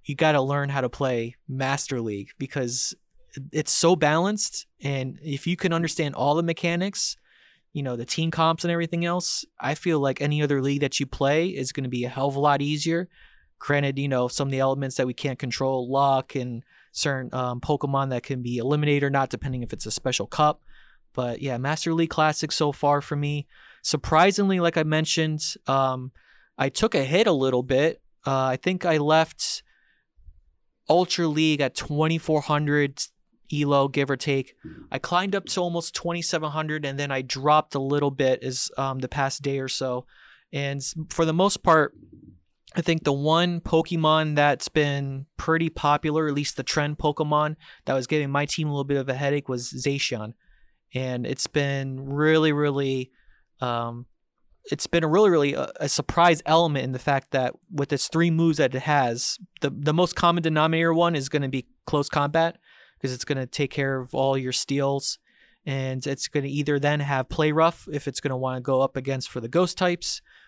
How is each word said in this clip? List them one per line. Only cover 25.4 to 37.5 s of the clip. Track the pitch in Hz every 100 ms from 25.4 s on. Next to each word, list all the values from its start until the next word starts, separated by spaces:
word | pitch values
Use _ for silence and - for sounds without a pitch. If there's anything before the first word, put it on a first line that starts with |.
| - - -
um, | 135 135 127 127 - _ _ _ -
I | 139
took | - 220
a | -
hit | 135 170 226
a |
little | 156 131 127
bit. | 127 135 156 - _ _ -
Uh, | 135
I | 131 131
think | - 185 180
I | 156
left | 147 156 160 - - - - _ _ _ _ _ - - _ _ _ _ -
Ultra | 156 139 - 170
League | 151 160 151
at | 135 -
twenty-four | - 147 156 165 - 156
hundred | - 147 151 147 143 135 - _ _ _ -
elo, | 147 143 139 139
give | 135 139
or | 135
take. | - 135 131 _ - - -
I | 135
climbed | - 175 196
up | 196 -
to | -
almost | 175 170 165 -
twenty-seven | 170 170 165 160 156
hundred, | 151 156 156 143
and | 135
then | 143
I | 135
dropped | 131 135 139